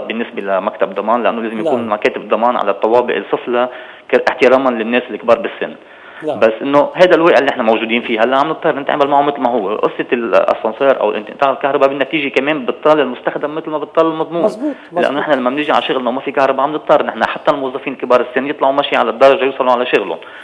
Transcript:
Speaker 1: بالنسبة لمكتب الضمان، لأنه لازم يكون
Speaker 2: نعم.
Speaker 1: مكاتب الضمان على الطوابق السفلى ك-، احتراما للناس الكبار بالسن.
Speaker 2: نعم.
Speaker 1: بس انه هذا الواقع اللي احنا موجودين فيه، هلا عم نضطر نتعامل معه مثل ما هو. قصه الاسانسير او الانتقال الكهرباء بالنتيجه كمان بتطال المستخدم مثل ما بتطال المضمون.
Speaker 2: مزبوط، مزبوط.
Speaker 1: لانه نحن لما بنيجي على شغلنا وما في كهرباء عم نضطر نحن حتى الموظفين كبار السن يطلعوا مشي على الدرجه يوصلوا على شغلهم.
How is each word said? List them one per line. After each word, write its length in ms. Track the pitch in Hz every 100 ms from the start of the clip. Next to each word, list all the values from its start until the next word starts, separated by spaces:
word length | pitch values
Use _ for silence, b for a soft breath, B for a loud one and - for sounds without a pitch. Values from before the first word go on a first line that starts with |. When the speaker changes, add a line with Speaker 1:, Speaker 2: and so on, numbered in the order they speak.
| -
Speaker 1:
بالنسبة 340 | 110 117 -
لمكتب 480 | 98 95 104 - 98
الضمان، 340 | 98 107 120
لأنه 180 | 104 117
لازم 180 | 113 113
يكون 200 | 151 123
Speaker 2:
نعم. 140 | 117
Speaker 1:
مكاتب 280 | 107 131 135
الضمان 340 | 101 110 120 113
على 160 | 101
الطوابق 440 | 98 110 120 113 90
السفلى 540 | 98 147 - 120 127 B B B -
ك-، 200 | 123 -
احتراما 400 | - 123 131 135
للناس 340 | 117 110 120 120
الكبار 300 | 104 120 113
بالسن. 360 | 98 - 80 78 - B B B
Speaker 2:
نعم. 160 | 151 120
Speaker 1:
بس 140 | 110 -
انه 280 | 139 147 139
هذا 220 | 160 180 160
الواقع 220 | 165 113
اللي 120 | 139
احنا 140 | 127
موجودين 380 | 113 110 113 117
فيه، 200 | 117 110
هلا 160 | 120 135
عم 120 | 156
نضطر 300 | 156 165 135
نتعامل 280 | 139 147 139
معه 140 | 143
مثل 180 | 147 139
ما 100 | 127
هو. 260 | 120 95 107
قصه 300 | 160 - -
الاسانسير 880 | 120 113 90 - - 110 110 139 127
او 80 | -
الانتقال 440 | 107 104 - 139
الكهرباء 360 | 127 139 143 139
بالنتيجه 400 | 139 135 160 139
كمان 360 | 131 139 151 117
بتطال 340 | - 151 156
المستخدم 560 | 127 120 175 - 151 156
مثل 140 | 156
ما 80 | 151
بتطال 280 | 147 165 165
المضمون. 380 | 160 151 170
Speaker 2:
مزبوط، 320 | 208 202 294 262 -
مزبوط. 120 | 170
Speaker 1:
لانه 160 | - 143
نحن 120 | 156
لما 180 | 135 123
بنيجي 220 | 143 151
على 100 | 123
شغلنا 280 | - 135 123
وما 120 | 131
في 100 | 139
كهرباء 320 | 139 135 135
عم 100 | 143
نضطر 320 | 151 - 151 120
نحن 200 | 110 110
حتى 260 | - -
الموظفين 440 | 147 131 131 147 127
كبار 300 | 127 123 117
السن 180 | 135 139
يطلعوا 260 | 147 139
مشي 220 | 143 139 131
على 140 | 117
الدرجه 340 | 113 135 127
يوصلوا 280 | 131 135 127
على 140 | 123 123
شغلهم. 320 | 120 95 76 - B